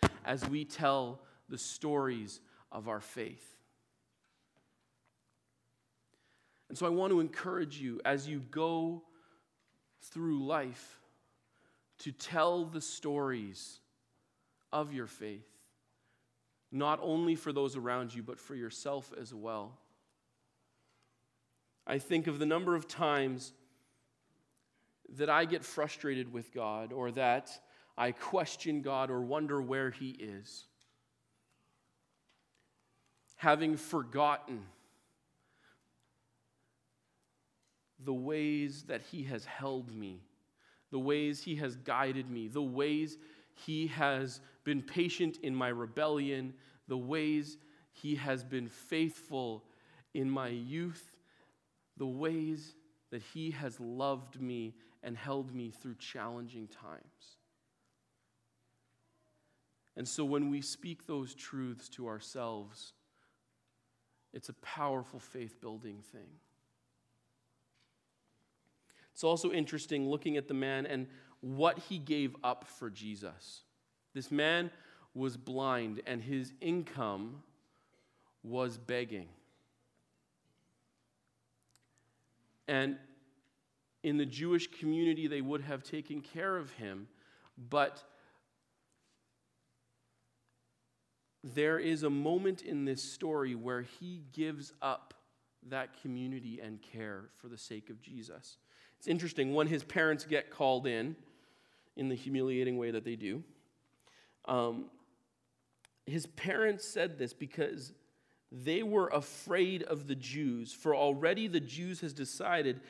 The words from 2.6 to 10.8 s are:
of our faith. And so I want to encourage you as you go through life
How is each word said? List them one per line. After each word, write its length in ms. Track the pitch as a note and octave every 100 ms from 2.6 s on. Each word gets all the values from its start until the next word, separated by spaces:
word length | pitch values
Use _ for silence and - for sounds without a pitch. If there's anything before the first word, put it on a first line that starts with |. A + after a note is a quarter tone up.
| -
of 160 | A2 A2
our 140 | G#2+
faith. 540 | - B2+ G#2+ - - - _ _ _ _ _ _ _ _ _ _ _ _ _ _ _ _ _ _ _ _ _ _ _ _ _ _ _ _ _ _ _
And 80 | -
so 80 | F3
I 40 |
want 220 | F3 G3
to 80 | F3
encourage 560 | D#3+ - F3+ F3+ D3+ C#3+
you 240 | C3 A#2
as 240 | C3+ C#3+ C#3+
you 120 | C#3+
go 640 | B2 D#3 E3 E3 E3 E3+ - - _ _ _ _ _ _ _ _
through 440 | - E3 E3 C#3+ C3+
life 540 | D#3 B2+ A#2+